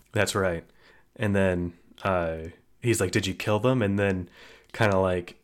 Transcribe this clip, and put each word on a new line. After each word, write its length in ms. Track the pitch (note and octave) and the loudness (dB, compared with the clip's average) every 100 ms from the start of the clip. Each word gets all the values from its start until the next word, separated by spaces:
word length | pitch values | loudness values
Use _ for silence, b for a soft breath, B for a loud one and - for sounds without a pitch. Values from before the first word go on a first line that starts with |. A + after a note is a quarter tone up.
| _ | _
That's 220 | G#2+ G2 G#2 | -2 0 0
right. 280 | F#2+ E2+ - b b b b - | 0 -2 -8 b b b b -4
And 200 | G#2 G2 | 0 2
then, 380 | F#2+ F2+ F2 - _ - | 2 0 -4 -8 _ -8
uh, 340 | G2 F#2 E2 D#2+ E2 - _ _ | -2 -2 -2 -6 -10 -16 _ _
he's 200 | B2 A2 | -2 0
like, 100 | G2 | 0
"Did 140 | G#2+ F#2+ | 0 -2
you 60 | |
kill 260 | F2 - G#2 | -4 -2 0
them?" 220 | B2 B2+ | 2 2
And 160 | G2+ G2 | 0 2
then 300 | G2 F#2 F2+ b b b b | 0 -2 -6 b b b b
kinda 240 | - A2 F#2+ | 0 2 4
like, 360 | F#2+ F2+ F2 - | 2 0 -6 -18